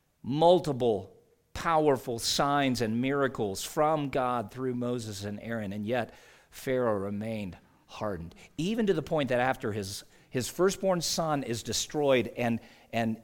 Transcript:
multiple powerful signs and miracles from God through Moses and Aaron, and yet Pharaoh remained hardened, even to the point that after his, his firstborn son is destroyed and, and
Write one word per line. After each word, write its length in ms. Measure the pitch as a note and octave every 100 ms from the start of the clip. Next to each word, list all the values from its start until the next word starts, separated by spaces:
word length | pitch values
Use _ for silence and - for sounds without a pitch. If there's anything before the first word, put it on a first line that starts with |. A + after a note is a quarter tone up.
| _ _
multiple 880 | - D3 E3+ F3+ D#3 B2+ A#2+ G2 - - _ _ _
powerful 680 | - E3+ D#3+ D3+ B2+ C3+ A2+
signs 600 | - - C#3+ C#3+ C3+ A#2+
and 220 | A2 A#2
miracles 640 | C3 C#3+ C3+ B2 G#2 F#2+
from 460 | - E3 D3+ D#3 C#3
God 420 | C3+ B2 A#2+ G2+
through 240 | B2 C3 B2
Moses 480 | A#2+ B2 A2 F#2+
and 160 | G2+ G#2
Aaron, 300 | A2+ A2+ G2+
and 120 | G#2
yet 300 | G#2 B2 A2 - - - _
Pharaoh 440 | - C3+ B2+ A#2+ G2+
remained 600 | G2 G2+ A2 A2 F#2+ D#2+ - _ _
hardened, 500 | - G#2+ F2 E2+ - - -
even 300 | F3 A3+ G#3
to 80 |
the 80 | D#3
point 280 | C#3 D#3+ B2+
that 100 | B2
after 320 | B2+ B2+ A2+
his, 320 | G#2 F#2+ G#2 - - _
his 180 | C3 -
firstborn 520 | - F#3+ F#3+ F#3+ F3
son 420 | - - D#3+ C#3+
is 220 | B2+ A#2
destroyed 680 | - G#2+ - D3+ C#3+ B2+ G#2 -
and, 240 | A#2+ A2+ - - -
and 240 | A#2 A2+ A2